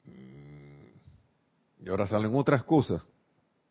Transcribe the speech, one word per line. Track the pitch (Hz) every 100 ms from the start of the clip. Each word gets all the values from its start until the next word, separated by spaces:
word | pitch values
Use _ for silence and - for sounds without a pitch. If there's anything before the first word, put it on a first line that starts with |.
| -
Mm, | 64 65 69 71 73 71 71 - - - - _ _ _ _ _ - 92
y |
ahora | 95 98
salen | 107 107 123
otras | 139 143
cosas. | - 156 131 87 - _ _ _ _ _ _